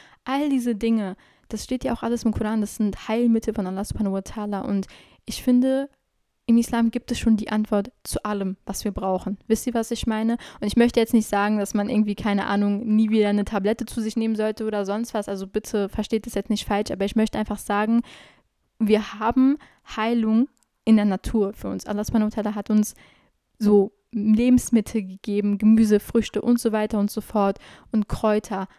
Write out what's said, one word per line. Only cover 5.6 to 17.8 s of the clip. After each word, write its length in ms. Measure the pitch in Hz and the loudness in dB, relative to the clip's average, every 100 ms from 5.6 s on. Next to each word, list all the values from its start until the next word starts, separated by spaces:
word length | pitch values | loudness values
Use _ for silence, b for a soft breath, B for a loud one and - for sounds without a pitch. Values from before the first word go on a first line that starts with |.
| 262 262 277 _ _ _ _ _ - | 4 0 -4 _ _ _ _ _ 2
im 100 | 233 | 2
Islam 340 | 233 233 233 | 2 0 0
gibt 200 | 240 - | 0 -4
es 60 | 240 | -2
schon 180 | 226 214 | 2 2
die 120 | - | 0
Antwort 420 | 214 214 208 196 _ | -2 0 -2 -2 _
zu 200 | - - | -8 -6
allem, 340 | 208 202 190 190 - | -4 -4 -4 -6 -10
was 180 | - | -8
wir 80 | 202 | -6
brauchen. 460 | 190 190 185 - 202 - | -4 -2 -2 -4 -6 -2
Wisst 180 | 220 247 | -2 0
ihr, 80 | |
was 160 | 226 226 | -4 -4
ich 160 | 233 226 | -4 -4
meine? 280 | 220 226 233 B B | -2 -2 -2 B B
Und 60 | 208 | -2
ich 80 | 233 | 4
möchte 240 | 240 233 | 4 4
jetzt 140 | 226 | 2
nicht 140 | 226 - | 2 2
sagen, 300 | 202 208 214 | 0 0 0
dass 160 | 196 | -2
man 160 | 208 202 | -2 0
irgendwie, 260 | 208 214 202 | 0 0 -2
keine 300 | 214 202 - | -2 -2 0
Ahnung, 400 | 202 202 202 226 | 0 0 0 0
nie 240 | 214 214 | 2 4
wieder 200 | 220 208 | 4 2
eine 160 | 208 202 | 2 0
Tablette 400 | 214 202 226 220 | -2 0 -2 -4
zu 140 | - | -6
sich 160 | 220 226 | -4 -2
nehmen 200 | 226 220 | -2 -2
sollte 300 | 214 214 220 | -2 -2 -4
oder 200 | 214 196 | -4 -4
sonst 280 | 208 233 214 | -4 -4 -6
was. 120 | 202 | -6
Also 200 | 196 190 | -6 -4
bitte 420 | 214 - 208 196 | -6 -2 -2 -2
versteht 380 | - 208 220 233 | -4 -4 -4 -4
das 80 | 196 | -6
jetzt 160 | - | -2
nicht 140 | 208 - | -4 -2
falsch, 260 | 208 214 | -2 -2
aber 140 | 190 196 | -4 -2
ich 100 | 220 | 0
möchte 240 | 220 214 | 0 -2
einfach 180 | 214 208 | -4 -6
sagen, 440 | - 202 | -4 -2